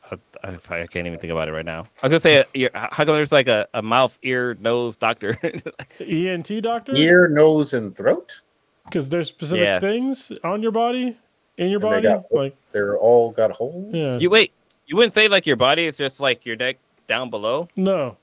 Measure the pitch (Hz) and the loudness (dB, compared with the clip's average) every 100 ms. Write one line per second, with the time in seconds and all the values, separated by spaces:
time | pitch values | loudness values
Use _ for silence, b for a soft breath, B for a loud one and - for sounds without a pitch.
0 | - - _ - 95 90 - 85 85 87 | -14 -16 _ -16 -14 -14 -10 -10 -8 -8
1 | 87 82 82 82 78 80 82 82 - _ | -8 -8 -6 -4 -4 -6 -8 -10 -12 _
2 | 131 160 165 147 135 135 127 101 110 - | 0 2 4 4 4 -2 -4 -4 -10 -2
3 | 151 151 147 147 127 107 101 113 110 120 | 0 0 2 2 2 0 -2 -6 0 2
4 | 127 - 131 127 123 107 110 120 120 107 | 0 -2 -4 -2 -4 -4 -2 -2 -2 -2
5 | 113 117 101 113 165 131 - - 131 - | -4 -2 -4 -4 -6 -8 -14 -16 -20 -16
6 | - 160 185 180 - 214 226 233 233 147 | -6 -4 -2 -6 -6 -6 -4 -6 -2 0
7 | 160 180 175 147 156 156 147 131 104 - | 6 6 6 6 6 6 2 -2 -6 -2
8 | - 339 - - _ _ _ _ - 175 | 0 0 -4 -20 _ _ _ _ -8 -6
9 | 135 170 160 _ 151 190 101 95 190 226 | -4 -4 -4 _ -6 0 2 2 0 -2
10 | 262 262 - - 170 208 226 220 233 254 | -4 -6 -10 -10 -6 -4 -2 0 -2 -2
11 | 254 226 _ _ _ - 180 202 214 165 | -6 -8 _ _ _ -4 -2 0 0 2
12 | 214 - - - 135 - _ 104 101 101 | 2 0 0 -2 -2 -8 _ -4 -2 2
13 | 110 120 117 113 107 - 123 175 208 170 | 6 6 4 0 -2 -2 -8 -8 -8 -4
14 | 147 123 175 214 208 _ _ _ _ 170 | -2 0 2 4 2 _ _ _ _ 2
15 | 233 214 214 202 156 123 127 156 165 - | 2 4 4 2 2 2 2 2 0 -4
16 | 139 - 139 120 120 113 127 131 _ _ | -6 -2 -2 -2 -6 -6 -6 -6 _ _
17 | - 110 127 110 104 135 170 - 190 185 | -6 -4 -4 -4 -4 -4 -6 -2 -2 0
18 | 131 101 | -4 -10